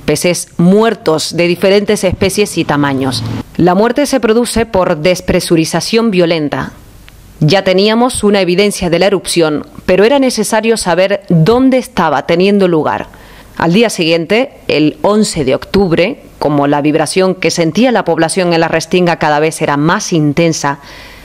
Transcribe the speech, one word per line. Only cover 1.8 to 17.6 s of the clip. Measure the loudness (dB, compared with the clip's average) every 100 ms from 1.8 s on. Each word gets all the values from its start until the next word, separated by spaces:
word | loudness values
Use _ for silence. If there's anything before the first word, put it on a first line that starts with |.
| 0 -2
especies | -2 0 -2 0 -2 -2
y |
tamaños. | -2 0 0 -2 -4 -4 -6 -8 -8 0
La | 2
muerte | 2 0 0 -2
se | 0
produce | 0 0 0 -2
por | -2 0 0 0
despresurización | 0 0 0 -2 0 0 0 -4 -2 0 0
violenta. | 0 0 0 -2 -4 -8 -12 -20 -20 -20 -20 -20 -2
Ya | 2 2
teníamos | 2 2 2 2 0 0
una | 0 2
evidencia | 2 0 0 -2 -2
de | 2
la | 2
erupción, | 0 -2 0 0 -2 -8 -10 -2
pero | 2
era | 4 2
necesario | 0 -2 -2 -2 0 -2
saber | 0 0 0 -2 0
dónde | 2 4 4 2 2
estaba | -2 -2 0 0 0
teniendo | 0 2 2 2
lugar. | 2 0 -4 -8 -16 -20 -20 -20 -4
Al | 0
día | 2 0
siguiente, | 0 0 0 0 -2 -2 -8 -4
el | 0 0 0
once | 0 0 0 -2 -2
de |
octubre, | -2 -2 -2 0 0 0 -4 -16 -6
como | -2 0 0
la | 0
vibración | 0 0 -2 0 0
que | 0 -2
sentía | 0